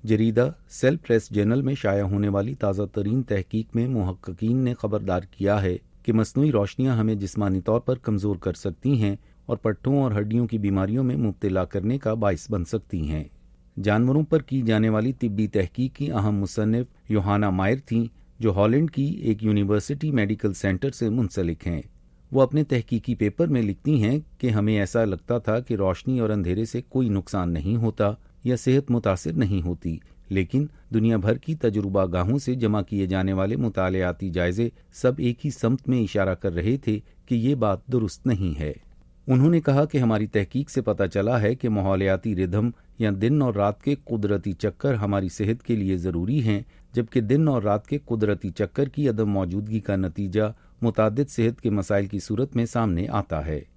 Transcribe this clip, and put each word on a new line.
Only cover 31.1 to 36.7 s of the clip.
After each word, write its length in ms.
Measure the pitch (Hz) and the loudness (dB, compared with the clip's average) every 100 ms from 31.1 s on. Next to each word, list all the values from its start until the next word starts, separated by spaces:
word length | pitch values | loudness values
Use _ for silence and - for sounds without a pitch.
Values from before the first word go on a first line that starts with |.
| 113 | 2
بھر 220 | 98 117 | 2 0
کی 160 | - | -2
تجربہ 520 | 160 117 104 101 98 92 | -2 0 0 0 0 2
گاہوں 260 | 90 90 139 | 0 0 0
سے 160 | 135 | -2
جمع 280 | 127 113 104 | 0 0 0
کیے 240 | 95 101 95 | 0 -2 0
جانے 260 | 95 95 | 0 0
والے 240 | 95 95 123 | 0 0 0
مطالعاتی 720 | 120 98 92 95 90 85 98 | -2 0 0 0 -2 -2 -4
جائزے 380 | 85 87 92 117 - - | 0 0 0 -4 -4 -20
سب 200 | - 127 139 | -2 0 0
ایک 280 | 123 120 147 | -2 -2 -6
ہی 40 | |
سمت 380 | - 113 131 - | -2 0 0 0
میں 140 | 131 | 0
اشارہ 320 | 107 104 95 | 0 0 0
کر 200 | 92 98 | 0 -2
رہے 220 | 85 90 | -2 -2